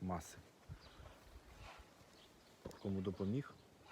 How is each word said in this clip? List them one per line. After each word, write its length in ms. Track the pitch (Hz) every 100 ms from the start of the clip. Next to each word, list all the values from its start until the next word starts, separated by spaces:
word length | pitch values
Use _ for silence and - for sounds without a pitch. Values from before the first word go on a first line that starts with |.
маси. 360 | 92 87 - - - - - - - - - - - - - - - - - - - - - - - - - -
Кому 200 | 101 95
допоміг, 520 | 95 90 98 127 - - - - -